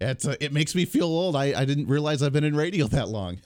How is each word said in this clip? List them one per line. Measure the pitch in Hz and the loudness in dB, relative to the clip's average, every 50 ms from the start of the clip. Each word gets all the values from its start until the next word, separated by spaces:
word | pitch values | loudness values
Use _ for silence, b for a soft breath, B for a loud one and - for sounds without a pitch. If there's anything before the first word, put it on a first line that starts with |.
It's, | 95 127 131 - - | -4 -4 -4 -2 -2
uh, | 156 139 - | -4 -4 -2
it | 147 143 139 | -4 -2 0
makes | 147 156 151 - | 0 0 0 0
me | 180 175 | 0 0
feel | 175 - 285 175 | 0 2 0 0
old. | 170 160 165 185 185 156 | 2 0 0 0 0 0
I, | 135 139 139 - 95 | 2 0 0 0 0
I | 135 | 0
didn't | 131 143 147 139 113 | 0 0 0 0 0
realize | 135 147 147 151 156 127 143 | 0 0 2 0 0 0 0
I've | 143 135 | 2 2
been | 151 151 | 2 2
in | 151 147 | 2 2
radio | 147 151 175 196 175 143 | 0 0 0 0 0 0
that | 107 - 151 110 95 | 2 2 0 0 -2
long. | 110 104 95 87 87 90 - | -4 -4 -4 -6 -6 -8 -8